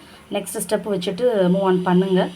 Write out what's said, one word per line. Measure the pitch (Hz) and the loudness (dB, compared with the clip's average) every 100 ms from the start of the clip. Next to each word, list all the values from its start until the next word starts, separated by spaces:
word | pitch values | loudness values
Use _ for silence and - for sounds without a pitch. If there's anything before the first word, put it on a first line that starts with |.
| - - - | -18 -20 -8
நெக்ஸ்ட் | 202 - 226 - | -8 -8 -10 -4
ஸ்டெப் | 214 214 | -4 -2
வச்சுட்டு | 190 185 180 247 214 180 | -4 -4 -2 0 2 2
மூவ் | 190 | 2
ஆன் | 190 185 | 2 0
பண்ணுங்க. | 185 180 190 185 - | 2 2 4 2 0